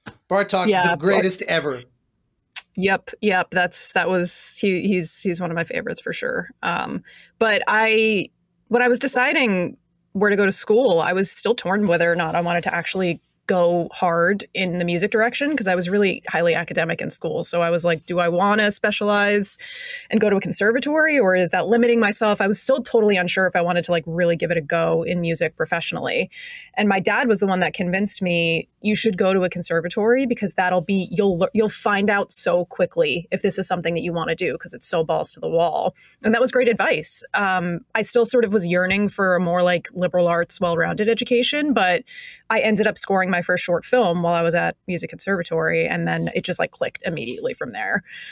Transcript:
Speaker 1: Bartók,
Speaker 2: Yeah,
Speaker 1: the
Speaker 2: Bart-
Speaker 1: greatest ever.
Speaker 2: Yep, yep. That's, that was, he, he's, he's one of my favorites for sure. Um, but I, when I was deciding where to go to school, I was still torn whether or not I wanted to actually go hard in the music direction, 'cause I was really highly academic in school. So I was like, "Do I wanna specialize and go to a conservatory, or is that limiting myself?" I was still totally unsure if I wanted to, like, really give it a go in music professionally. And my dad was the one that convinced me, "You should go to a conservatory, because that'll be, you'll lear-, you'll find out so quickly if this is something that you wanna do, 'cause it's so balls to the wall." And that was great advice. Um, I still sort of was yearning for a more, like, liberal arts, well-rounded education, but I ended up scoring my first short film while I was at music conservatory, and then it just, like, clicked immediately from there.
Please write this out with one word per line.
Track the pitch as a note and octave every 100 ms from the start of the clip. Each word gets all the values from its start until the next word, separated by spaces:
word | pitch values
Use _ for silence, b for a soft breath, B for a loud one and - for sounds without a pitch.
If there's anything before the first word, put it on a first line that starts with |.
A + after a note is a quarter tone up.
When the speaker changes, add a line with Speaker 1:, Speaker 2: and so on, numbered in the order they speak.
| - - _
Speaker 1:
Bartók, | F#3+ G3 F#3+ F3+
Speaker 2:
Yeah, | F#3+
Speaker 1:
the | F3
Speaker 2:
Bart- | F3
Speaker 1:
greatest | F3 F#3+ F#3 F#3
ever. | - E3 C#3+ B2 - _ _ _ _ _ _ - -
Speaker 2:
Yep, | - F#3+ F#3+ - -
yep. | G#3 F#3 -
That's, | F3+ F3+ - -
that | F#3 F3+
was, | F#3 F3 - - -
he, | G3+ F#3 G3+
he's, | F3+ D#3+ -
he's | G3 E3+
one | F3
of |
my | E3
favorites | E3 - - -
for | -
sure. | E3+ - - F3+ -
Um, | F#3 E3+ - F3+ B B B _
but | A3 G3+ -
I, | G#3+ A3 A3 A3 G3+ - _ _ _ _
when | A#3
I | B3
was | B3
deciding | C4+ C4 C4+ D#4+ A#3 F#3 F3 - _ _ _
where | F#3+ G3+
to | G3+
go |
to | G3
school, | - - A3 C4 E3
I | D#3
was | F#3 G3
still | - D4
torn | A#3+ F3 G#3 G3+
whether | E3+ E3+
or |
not | E3+ D#3+
I | E3
wanted | F3 F3
to | -
actually | E3+ - F#3+ F3+ D#3+ _ _ -
go | F#3 F3 F3 E3
hard | - F3+ E3+ E3+ G3+ -
in | - F#3 F3
the |
music | F3 E3+ G#3
direction, | A3 A#3 - C#4+ D4
'cause | F#3+
I |
was | F3+ F3
really | G#3 G3 F3 -
highly | E3 E3+
academic | E3+ E3+ F3 E3 -
in | -
school. | - E3 E3
So | E3+ F3
I | E3+
was | F3
like, | E3+ E3
"Do | - F3+
I | E3+
wanna | F3 G3+ G#3 G#3
specialize | - G#3 - G#3 G3+ G3+ G#3 G3 - B B B B B
and | A3
go | G#3
to | G3
a |
conservatory, | F3 - G3+ A#3+ D4 D#4 D#4 C#4+
or | C#4
is | C#4 C4
that | F#3 F3+
limiting | A3+ A#3+ A#3
myself?" | G#3 - G#3+ G#3
I | G3
was | G#3+
still | - C4
totally | - A#3 G#3 F#3+
unsure | F3 G3 F#3
if | F3+
I |
wanted | F3 F3
to, | E3+
like, | E3+ E3
really | E3 E3+ E3+
give | E3+
it | E3+
a |
go | D3 E3+ E3 E3
in | E3 F3
music | E3+ E3 D#3+ -
professionally. | D#3+ E3+ - - B2+ B2+ F#3 B B B B
And | - G#3
my | G3
dad | G#3+ G#3+ B3+
was | G3+
the | G3
one | F#3
that | E3
convinced | - F3+ F#3 G3+ -
me, | F3+ E3+ E3 E3 - _
"You | G#3
should | G#3 A3+ F3+
go | F#3+
to | F#3+
a | F3+
conservatory, | F3 - E3 E3+ A3+ A3 B3+ C4
because | A#3 G3
that'll | - F3+ F3+
be, | D#3+ G3 F3+
you'll | F3 G3+ E3+
lear-, | F#3
you'll | G#3 G#3+
find | - G#3+ G3+ G#3
out | G3+ -
so | - F#3 F3 F3
quickly | - F3 F3 D3+ E3 E3+
if | F#3+
this | G3+ F#3
is | -
something | F3 E3+
that | E3+
you | F3
wanna | E3 D#3+
do, | E3+ F3 -
'cause | -
it's | - -
so | E3+
balls | D#3+ D#3 -
to | D#3+
the | D#3+
wall." | E3 E3 D3+ F3+ b b b
And | A3
that | A3+
was | B3+
great | B3+ B3
advice. | G#3+ B3+ D#3 - - -
Um, | - G3 F#3 F3 E3+ -
I | A3
still | G#3+ A#3+ A3+
sort | B3+
of | A3
was | G#3 E3+
yearning | F3+ F#3 G3 G3+
for | - F#3 F3+
a |
more, | F3 F3+
like, | F3 F3+ -
liberal | F3+ F3 F3+ E3+
arts, | E3+ F3 -
well-rounded | F3 E3+ E3+ F3 G#3+
education, | A3+ A#3+ B3 B3+ D4 D4+
but | A3 F#3 F3+ - B B B -
I | A3
ended | A3 G#3+ G#3
up | G3
scoring | - F#3+ F#3
my | F3+
first | F3 F3+
short | - F3
film | - B3+ F#3+ F3
while | E3+
I | E3+
was | E3+
at | E3+ E3+ - -
music | E3+ E3
conservatory, | D#3 - F#3+ F3 E3 D#3+ E3 E3
and | F3 E3
then | E3 E3
it | F3+
just, | F#3 F3
like, | E3+
clicked | - - - F#3+
immediately | D#3 A#2 - C#3
from | - D#3
there. | G#2+ G2 E3 B B B